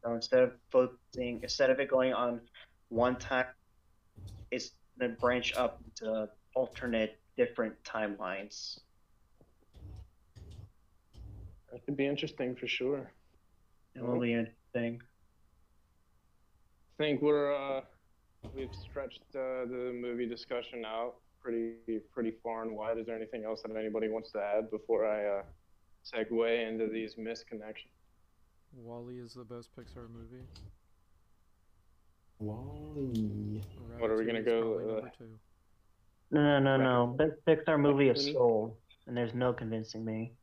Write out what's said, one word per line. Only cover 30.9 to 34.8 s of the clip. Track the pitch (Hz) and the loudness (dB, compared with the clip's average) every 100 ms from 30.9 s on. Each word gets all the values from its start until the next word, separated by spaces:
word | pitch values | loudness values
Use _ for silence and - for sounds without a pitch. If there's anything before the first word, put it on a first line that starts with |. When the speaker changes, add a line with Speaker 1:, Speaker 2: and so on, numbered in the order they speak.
| _ _ _ _ _ _ _ _ _ _ _ _ _ _ _ | _ _ _ _ _ _ _ _ _ _ _ _ _ _ _
Speaker 4:
Wall-E. | 107 107 131 98 151 147 135 113 107 101 104 107 101 - 117 117 | -8 -6 -10 -12 -10 -6 -4 0 -2 -2 -6 -6 -8 -14 -14 -2
Speaker 2:
What, | 113 | 2
are | 110 | 2
we | |
gonna | 113 117 | 2 2
Speaker 3:
Ratatouille | |
is | 110 | 4
Speaker 2:
go, | 113 | 4
Speaker 3:
probably | 113 101 | 4 0